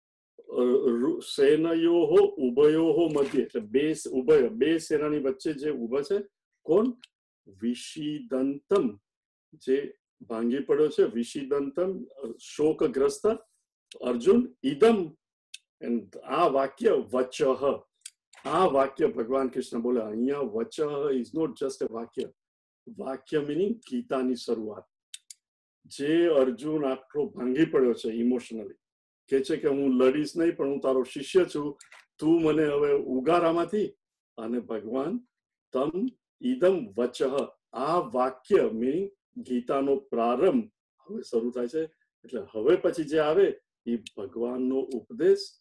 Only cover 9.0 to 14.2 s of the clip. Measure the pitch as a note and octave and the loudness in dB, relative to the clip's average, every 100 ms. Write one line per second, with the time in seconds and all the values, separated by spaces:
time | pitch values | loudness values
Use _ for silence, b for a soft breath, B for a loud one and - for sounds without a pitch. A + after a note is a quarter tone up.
9 | _ _ _ _ _ D#3 - C3+ C#3+ - | _ _ _ _ _ -10 -2 -2 -2 -12
10 | _ _ - A2+ A#2+ C3+ C3 C#3+ D3+ - | _ _ -10 -4 -2 -2 0 2 2 2
11 | F#3 A#2 A#2 D3+ C3+ C#3+ C#3 D#3 F#3 F#3 | 0 0 -6 -6 -4 -4 -4 -4 -4 -4
12 | - - A2+ - - - D3+ D3+ D#3 B2+ | -10 -14 -14 -14 -12 0 0 2 0 2
13 | C#3 C#3 G#3 A3+ - _ _ _ - - | 0 2 0 -2 -6 _ _ _ -20 -8
14 | B2 A#2+ | -4 0